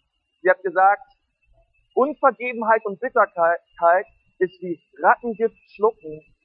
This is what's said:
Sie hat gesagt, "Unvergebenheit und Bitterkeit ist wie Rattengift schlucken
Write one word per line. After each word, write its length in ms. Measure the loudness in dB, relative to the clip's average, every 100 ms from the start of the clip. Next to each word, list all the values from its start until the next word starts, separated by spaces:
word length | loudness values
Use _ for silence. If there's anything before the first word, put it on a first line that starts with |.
| _ _ _ _
Sie 80 | -2
hat 120 | -2
gesagt, 400 | -2 0 2 0 -6 _ _ _ _ _ _ _ _ -4
"Unvergebenheit 880 | -4 0 0 0 -6 -6 -2 -2 -2
und 140 | -8
Bitterkeit 1080 | -4 0 -2 0 -2 -2 -8 -2 2 2 -2 _ _ _
ist 240 | -6 -6
wie 180 | -12 -12 _ -2
Rattengift 560 | 0 0 -2 -6 -6 -6 _
schlucken 520 | -4 -2 -2 -12 -18 -20 _